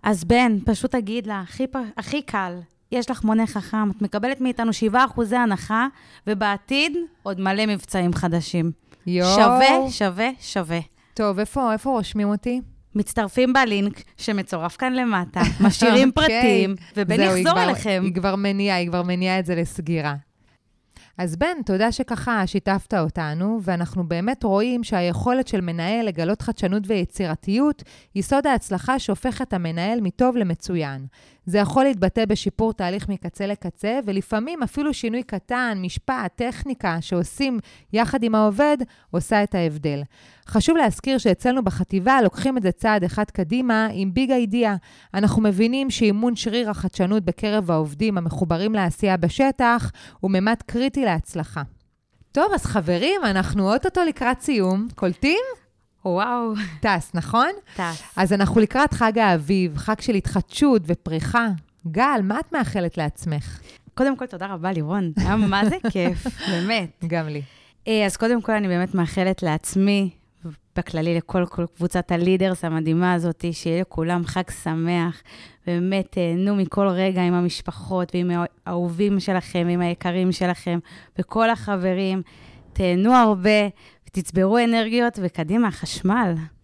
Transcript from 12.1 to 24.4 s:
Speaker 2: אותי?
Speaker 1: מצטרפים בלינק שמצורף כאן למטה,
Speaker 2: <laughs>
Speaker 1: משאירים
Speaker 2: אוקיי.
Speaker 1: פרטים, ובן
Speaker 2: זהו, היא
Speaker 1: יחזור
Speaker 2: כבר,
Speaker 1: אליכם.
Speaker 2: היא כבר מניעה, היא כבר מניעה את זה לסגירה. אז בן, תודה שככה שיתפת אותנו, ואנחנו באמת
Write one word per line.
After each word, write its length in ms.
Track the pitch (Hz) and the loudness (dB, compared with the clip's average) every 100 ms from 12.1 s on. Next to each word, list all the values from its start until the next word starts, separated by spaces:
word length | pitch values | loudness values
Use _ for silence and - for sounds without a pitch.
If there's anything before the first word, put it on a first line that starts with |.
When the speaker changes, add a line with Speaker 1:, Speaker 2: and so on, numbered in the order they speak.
| 208 208 | -2 -2
Speaker 2:
אותי? 320 | 208 - 247 - - _ 208 | -2 -2 -4 -6 -18 _ -4
Speaker 1:
מצטרפים 580 | 208 - 208 - 254 | -2 -2 -2 2 4
בלינק 500 | 254 254 202 202 - - - | 4 2 2 0 -4 -18 -10
שמצורף 600 | - 208 190 180 170 - | -4 -4 -4 -6 -6 -4
כאן 160 | 254 | -2
למטה, 480 | 254 247 202 175 - 214 | 0 0 -2 -2 0 0
Speaker 2:
<laughs> 120 | - 196 | 4 2
Speaker 1:
משאירים 440 | - 233 233 269 - | 4 4 6 6 4
Speaker 2:
אוקיי. 240 | 214 226 | 2 4
Speaker 1:
פרטים, 340 | 247 196 190 190 - 208 | 4 4 2 -2 -8 -4
ובן 200 | 190 170 | 0 2
Speaker 2:
זהו, 160 | 196 | 4
היא 80 | 185 | 4
Speaker 1:
יחזור 120 | 190 | 4
Speaker 2:
כבר, 100 | 339 | 4
Speaker 1:
אליכם. 380 | - 254 220 185 190 | 2 0 0 0 0
Speaker 2:
היא 80 | |
כבר 220 | 180 190 196 | 0 -2 0
מניעה, 420 | 202 196 202 185 | -2 0 0 0
היא 100 | 175 | 0
כבר 160 | 180 | -2
מניעה 360 | 175 180 185 185 | -2 0 0 0
את 60 | 175 | 0
זה 100 | 170 | -2
לסגירה. 600 | 165 - 160 170 147 143 _ _ _ _ _ _ _ - - - | -2 -6 -4 -2 -2 -6 _ _ _ _ _ _ _ -20 -20 -6
אז 180 | 180 160 | -6 0
בן, 260 | 311 349 247 | -2 -2 -2
תודה 260 | 190 220 | 2 2
שככה 560 | 233 214 226 - 226 190 | 0 -4 -4 -2 0 0
שיתפת 460 | 202 - 190 - | -2 0 -2 0
אותנו, 680 | 202 156 151 156 156 190 226 | -2 0 -2 -4 -2 -2 -2
ואנחנו 460 | 185 175 165 185 170 | -2 -2 -2 -4 -2
באמת 360 | 170 202 220 | -2 -2 -2